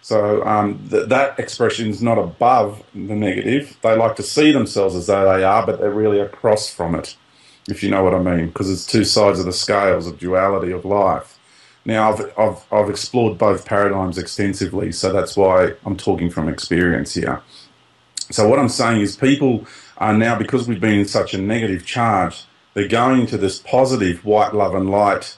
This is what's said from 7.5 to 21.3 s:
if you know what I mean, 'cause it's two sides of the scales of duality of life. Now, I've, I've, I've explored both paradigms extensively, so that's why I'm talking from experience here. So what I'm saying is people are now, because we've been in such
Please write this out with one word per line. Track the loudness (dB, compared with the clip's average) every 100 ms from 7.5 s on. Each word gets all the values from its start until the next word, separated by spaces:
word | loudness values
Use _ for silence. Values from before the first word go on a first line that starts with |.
| _ -12
if | -6
you | -2
know | 2
what | 2
I | 2
mean, | 0 0 -2
'cause | -4 -4
it's | -4
two | 0 0
sides | 2 4 2 2
of | -2
the |
scales | -4 -2 0 2 0 -4
of | -8
duality | -2 0 2 0 -4
of | -6
life. | -2 2 2 0 -6 _ _ _ _ _
Now, | -4 0 0
I've, | 0 -6 0
I've, | -2 -2 -2
I've | 0 0
explored | -4 -4 0 0 2
both | 0 0
paradigms | -2 0 0 0 -4 -6
extensively, | -8 -4 -4 -2 -4 -4 -6
so | -4 -2
that's | -2 -2 0
why | 4 4 2 -2 -8
I'm | -4
talking | -2 -2 -2
from | -4 -6
experience | -6 -2 0 2 0 -4
here. | -4 -4 -6 _ -20 -20 _ _ _ _ -14 -8
So | 0 2
what | 4
I'm | 2
saying | 0 0 2
is | 0 0
people | 0 2 2 0 -6 -20 -20 -4
are | 0
now, | 2 2 0
because | -2 -2 -2
we've | -2
been | 2 2
in | 2
such | -2 -2